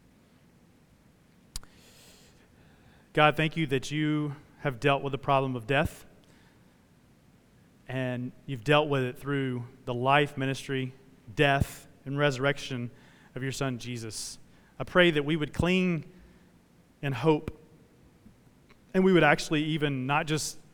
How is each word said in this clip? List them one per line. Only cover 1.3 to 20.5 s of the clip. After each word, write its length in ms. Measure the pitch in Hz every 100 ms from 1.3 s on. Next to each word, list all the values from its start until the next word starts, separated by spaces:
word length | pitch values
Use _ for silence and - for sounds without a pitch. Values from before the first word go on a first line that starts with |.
| _ _ - - - - - - - - _ _ _ - _ _ - _
God, 240 | - 151 147
thank 180 | 160 165
you 120 | 156
that 240 | 135 -
you 440 | 147 151 151 147 139 - -
have 180 | 151 120
dealt 240 | 143 139
with 80 | 139
the 80 | 131
problem 360 | - 139 135 127
of 120 | 113
death, 400 | 139 165 - - - - - - _ _ _ _ _ _ _ _ _ _ _ _ _ -
and 440 | 127 127 123 123 - -
you've 160 | 131
dealt 260 | 104 147 151
with 140 | 139
it 160 | 127 123
through 460 | 135 139 135 123 120 - -
the 80 |
life, 420 | 120 127 143 147 139
ministry, 600 | 135 135 - 135 127 - - - - 104
death, 520 | 147 139 - - - - -
and 120 | 139
resurrection 720 | 147 127 135 143 - 127 120 - - - - -
of 80 |
your 80 | 135
son, 260 | 123 135 120
Jesus. 640 | 113 120 113 101 - - - - _ -
I 40 | 131
pray 260 | 185 175
that 120 | 151
we 120 | 143 165
would 180 | 147
cling 520 | - 170 185 185 165 - - - - _ _ _ _ _ -
in 100 | 143
hope, 420 | 127 156 151 - - - - _ _ _ _ - _ _ _ _ - _ 190
and 80 |
we 100 | 190
would 100 | 180
actually 400 | 151 156 - 156 156
even 420 | 156 147 139 127
not 180 | 147 165
just 320 | 151 -